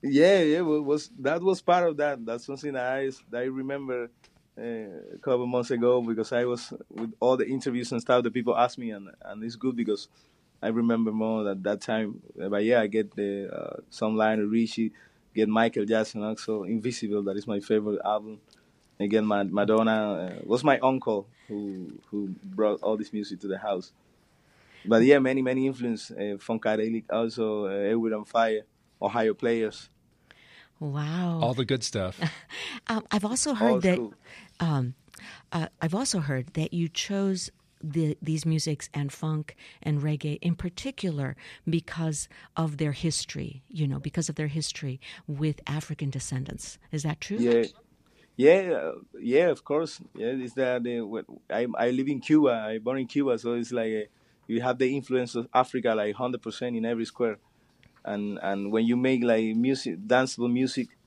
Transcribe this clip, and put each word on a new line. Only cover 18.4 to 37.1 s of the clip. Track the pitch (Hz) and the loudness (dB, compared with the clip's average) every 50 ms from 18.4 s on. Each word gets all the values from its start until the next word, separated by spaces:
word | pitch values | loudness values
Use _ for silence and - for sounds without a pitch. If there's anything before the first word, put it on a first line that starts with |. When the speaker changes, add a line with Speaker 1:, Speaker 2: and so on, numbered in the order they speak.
| _ _ - _ _ _ _ _ _ _ _ _ | _ _ -20 _ _ _ _ _ _ _ _ _
Speaker 1:
Again, | 101 101 107 110 107 | -4 2 2 2 4
Ma-, | 107 107 101 101 | 4 2 2 0
Madonna, | 98 90 101 101 101 110 110 113 113 110 110 107 104 101 80 87 90 - - | 0 2 0 4 4 4 4 4 4 2 2 0 0 -2 -4 -4 -6 -8 -10
uh, | - | -2
was | - 110 123 131 | 0 0 4 6
my | 156 135 117 | 4 4 6
uncle | 120 131 131 127 - - 110 101 95 - _ _ _ - | 4 2 2 2 0 -2 -2 -2 -4 -8 _ _ _ -10
who, | 107 104 104 101 98 92 90 80 - - _ _ | -8 -8 -6 -8 -8 -8 -10 -12 -14 -18 _ _
who | - 104 101 95 92 - - | -8 -6 -6 -6 -8 -10 -12
brought | 98 95 98 110 107 101 - | -12 -2 0 2 2 2 0
all | - 101 110 | 0 -2 -2
this | 107 107 - | -2 -4 -6
music | - 107 104 98 101 90 | -6 -6 -6 -6 -10 -10
to | - 101 | -8 -8
the | 95 95 | -8 -6
house. | 107 107 98 90 92 - _ _ _ _ _ _ _ _ _ _ _ _ _ _ _ _ - - - | -4 -4 -4 -4 -4 -10 _ _ _ _ _ _ _ _ _ _ _ _ _ _ _ _ -20 -12 0
But | 95 113 113 117 | 4 6 8 10
yeah, | 131 143 139 | 10 10 8
many, | 131 131 131 135 | 8 4 2 2
many | 131 127 131 131 131 135 | 0 0 0 2 0 0
influence, | 131 120 120 120 113 107 - - | -2 -2 -4 -4 -4 -4 -8 -14
uh, | - - 101 104 101 98 | -8 -6 -4 -4 -4 -6
Funkadelic | - - 113 110 - 110 107 107 110 113 113 113 110 _ | -4 -4 -4 -2 0 0 2 2 0 0 -2 -4 -4 _
also, | - 110 117 113 110 120 113 110 107 104 104 | 0 0 0 0 -2 -2 -2 -2 0 -2 -2
uh, | 95 | -2
Edward | 98 101 101 101 113 117 113 113 110 | -2 -2 0 2 2 2 2 0 -2
on | 107 107 | -4 -6
Fire, | - - 117 117 113 110 107 110 _ _ _ _ _ _ _ | -2 2 4 4 4 2 -2 -4 _ _ _ _ _ _ _
Ohio | - 104 104 120 113 110 104 | -4 -2 0 2 2 2 2
Players. | - - 123 117 113 113 107 - - - - _ _ _ _ _ _ _ _ - _ - - - - - _ _ _ | 2 0 0 2 2 0 -2 -4 -8 -18 -20 _ _ _ _ _ _ _ _ -20 _ -20 -20 -20 -20 -20 _ _ _
Speaker 2:
Wow. | 156 147 139 143 147 151 160 180 180 175 170 165 | -8 -6 -4 -4 -4 -2 -2 -2 0 0 0 2
Speaker 3:
All | 156 120 127 | 0 0 0
the | 120 131 | 0 0
good | 107 135 123 107 | 0 0 -2 -2
stuff. | - - 107 95 92 98 - 170 | -4 -4 -2 -4 -4 -4 -4 -4
Speaker 2:
<laughs> | 156 - - - _ - - - - - 240 _ - | -4 -4 -6 -18 _ -14 -12 -10 -10 -12 -12 _ -4
Um, | 226 220 208 - | -4 -4 -4 -2
I've | - 214 185 | -2 -2 0
also | 208 240 262 - 302 269 | 0 -2 -2 -2 -2 0
heard | 214 214 240 | 2 4 4
Speaker 1:
Old | - 185 | 4 4
Speaker 2:
that, | 170 190 180 | 4 4 2
Speaker 1:
school. | 180 120 104 - _ _ - - - - - _ _ | 2 0 -6 -10 _ _ -20 -20 -20 -20 -20 _ _
Speaker 2:
um, | 170 165 151 139 127 123 127 _ _ _ - - - - - - _ _ | 0 2 2 2 0 -2 -4 _ _ _ -20 -20 -20 -20 -20 -20 _ _
uh, | - 170 156 - _ _ | -4 -4 -4 -4 _ _
I've | - 165 165 | -4 -2 0
also | 202 269 269 - 190 | 0 -2 0 0 -2
heard | 151 139 143 131 127 - - | 0 0 -2 -2 -2 -4 -4
that | - 156 - | -4 -4 -2
you | - 175 170 156 | -2 -2 -2 -2
chose | _ - - - | _ -6 -4 -2